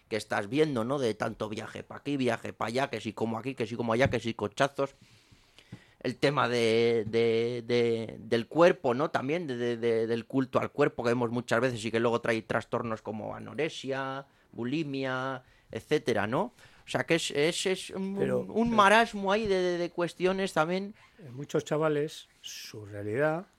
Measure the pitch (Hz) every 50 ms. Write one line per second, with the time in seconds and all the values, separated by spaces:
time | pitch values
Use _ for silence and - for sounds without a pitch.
0 | _ - 110 107 - - 110 110 104 101 127 147 156 156 135 113 110 123 143 143
1 | 131 110 107 - 117 117 107 - 110 104 110 107 110 - - 101 - - 110 110
2 | - 139 143 135 127 117 113 - - 104 95 - 107 110 117 127 139 - - 110
3 | 104 113 98 - 113 113 113 113 107 135 131 - 117 104 120 113 120 113 113 120
4 | 135 123 123 113 - 117 110 - 104 101 - - 135 135 - - 139 - - _
5 | - _ - - _ _ - _ _ _ _ - _ - - - - _ _ _
6 | - 127 117 - - 143 147 135 120 117 123 120 117 113 113 117 117 117 117 117
7 | 104 110 110 117 117 117 113 113 117 120 123 120 117 117 120 120 117 117 113 113
8 | 113 110 - - 104 113 117 117 113 - - 151 170 185 180 - - 127 117 127
9 | 156 165 - 127 120 135 156 180 175 139 123 120 120 120 120 113 117 117 113 113
10 | 113 110 117 117 110 - - 135 131 131 - 123 117 107 - - 143 - - -
11 | 117 120 117 127 120 113 117 123 117 - 120 117 123 131 120 110 107 113 110 113
12 | 117 120 113 117 - 117 117 113 - - 117 117 - - - 117 117 117 110 107
13 | - 107 110 107 104 107 107 110 110 107 107 117 151 160 - - - 131 131 131
14 | 135 135 135 135 139 _ _ _ _ _ - - 117 123 143 165 160 143 135 135
15 | 135 131 131 127 131 135 131 123 _ _ _ _ _ - - 113 - - 151 151
16 | - 131 113 104 98 107 123 156 208 247 _ - - - - - - - - 123
17 | 127 - 165 165 - - - 143 147 170 170 - - 196 185 185 - - 185 190
18 | 190 196 196 196 196 - - - 185 185 - 214 233 233 226 214 202 196 208 226
19 | 233 220 - 202 196 190 202 226 226 202 190 185 180 180 175 170 175 165 - 175
20 | 175 156 - - 170 185 190 190 196 185 - 165 156 170 180 190 202 202 - -
21 | - - _ - 180 127 117 131 147 - - 156 - - 156 147 160 156 151 143
22 | 147 160 - - - _ _ _ - - - - - - - 110 104 101 104 101
23 | 101 104 107 135 147 156 156 170 196 _ _